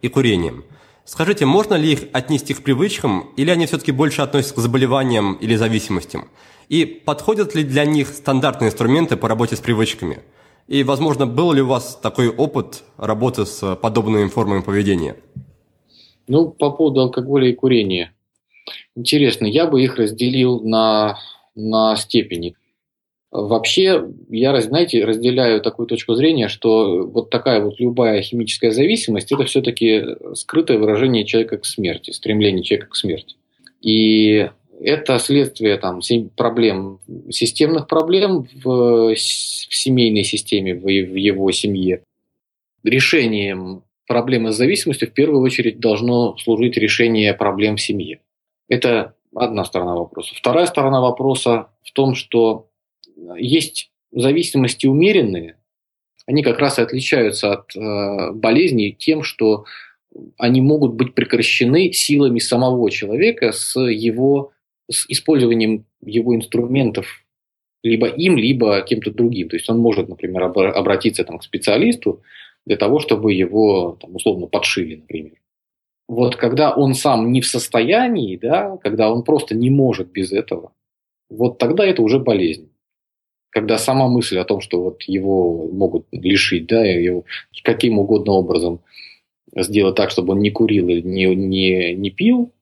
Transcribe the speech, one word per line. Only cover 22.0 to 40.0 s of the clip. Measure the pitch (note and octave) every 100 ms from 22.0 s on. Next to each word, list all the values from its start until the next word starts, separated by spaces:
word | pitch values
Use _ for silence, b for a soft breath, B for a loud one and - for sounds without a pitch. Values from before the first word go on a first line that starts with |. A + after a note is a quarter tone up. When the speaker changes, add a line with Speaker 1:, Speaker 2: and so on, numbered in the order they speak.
| - A#2 - F2 F2 - _ _ _ _ _ _ _
Speaker 2:
Вообще, | - G#2 A2+ - - F#3+ F3 - - -
я, | A2 C3
раз-, | C#3 A2
знаете, | C#3+ E3+ A#2 G#2+
разделяю | A2 A#2+ B2+ B2 A2
такую | A2+ - A#2
точку | A#2 - A#2
зрения, | D3+ D#3+ G#2
что | - A2+ A2 G2+ F2+ F2+
вот | A#2 -
такая | A#2+ C3+ A2+
вот | G#2 G#2
любая | B2 A#2+ A#2 G#2+
химическая | G2 A#2+ A2 - A#2
зависимость – | A2 D3+ A3+ - G#2 -
это | C#3
все-таки | C3+ C#3 B2+ A#2 A2+ G#2+ - - -
скрытое | - - D#3+ D#3+ A#2
выражение | G#2+ G#2+ C3 A#2 G#2
человека | A2+ A2+ A2
к | -
смерти, | - F#2 D#2+ -
стремление | - - G#2+ G#2 F#2
человека | F2+ G#2 -
к | -
смерти. | G2+ D#2+ - - _ b b _
И | A2+ A2 A2 A2 G#2+ G#2+ G2+ - _ -
это | G2+ D3+ D3+ B2+
следствие, | - C#3 C3 - A2 G2
там, | F#2+ F2+
сем-, | - A#2 G#2+
проблем, | - A2+ A2+ A2+ F#2+ G2 G2 - - -
системных | - A#2 - D3+ D#3+ D3
проблем | D#3+ D#3+ F#3 G3+ F3+ B2 -
в | C3 B2+ A#2+ A#2 A2+ A2
с-, | - - - - -
в | -
семейной | - B2+